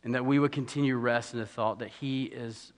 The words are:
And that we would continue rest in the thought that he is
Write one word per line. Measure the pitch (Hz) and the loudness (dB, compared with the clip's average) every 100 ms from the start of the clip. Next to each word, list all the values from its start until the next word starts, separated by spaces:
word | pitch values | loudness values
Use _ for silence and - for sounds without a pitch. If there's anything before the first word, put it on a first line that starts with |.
And | 117 | 0
that | 123 | 0
we | 127 139 | 4 4
would | 143 | 4
continue | 143 127 143 143 127 | 2 -4 0 2 2
rest | 120 120 113 | 2 2 0
in | 120 | -6
the | 107 | -6
thought | - 110 107 | -2 -2 -2
that | 110 | -8
he | - 139 135 | -8 -4 -2
is | 131 - 117 110 - | -4 -6 -10 -10 -16